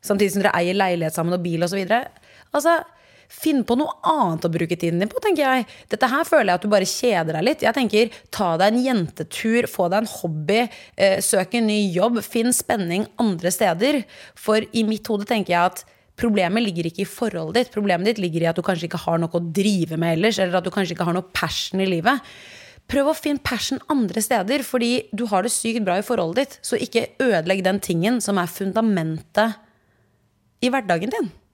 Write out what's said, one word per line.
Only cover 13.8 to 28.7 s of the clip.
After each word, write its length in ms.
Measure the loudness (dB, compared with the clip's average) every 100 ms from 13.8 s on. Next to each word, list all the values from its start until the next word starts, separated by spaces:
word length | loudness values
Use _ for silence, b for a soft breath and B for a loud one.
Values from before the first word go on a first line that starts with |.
| 2 0 -2 B B -10
For 240 | 0 0 0
i 160 | -2 0
mitt 240 | -2 -2
hode 160 | -4 0
tenker 300 | -2 0 2
jeg 160 | 2
at 100 | -2 -18 b b -4
problemet 440 | 0 2 2 0
ligger 240 | -2 -2 -6
ikke 160 | -4
i 40 | -8
forholdet 500 | -4 -4 -4 -2 -2
ditt. 160 | -2
Problemet 340 | -2 0 0 0
ditt 100 | 0
ligger 220 | -2 0
i 60 | 0
at 80 | 0
du 60 |
kanskje 240 | -2 -2 -4
ikke 140 | -6
har 160 | -2 -2
noe 120 | 0
å 120 | -2
drive 540 | -2 0 2 2 0 -2
med 160 | 0 2
ellers, 240 | 0 0
eller 180 | 0 0
at 80 | -2
du 60 |
kanskje 220 | -4 -4 -2
ikke 120 | -2
har 80 | -2
noe 160 | -4 -6
passion 460 | -4 -4 -4 -2
i 60 | 0
livet. 360 | 0 0 -2 B B B B B B _
Prøv 240 | 0 2
å 60 | 0
finne 240 | -2 -2
passion 380 | -2 -4 -4 -6 -2
andre 300 | 0 0 0
steder, 400 | 0 0 2 -2
fordi 440 | 0 0 2 0 -2 -6
du 100 | 0
har 140 | 0
det 80 | 0
sykt 320 | -2 -2 -2 0
bra 120 | 0
i 80 | 0
forholdet 380 | -2 0 0
ditt, 140 | -2 -4
så 140 | -6 -4
ikke 300 | -2 -2 -4 0
ødelegg 420 | 2 2 2 0 0
den 140 | -2
tingen 380 | -2 0 2 0
som 140 | 0 -2
er 100 | -2
fundamentet 1080 | -4 -4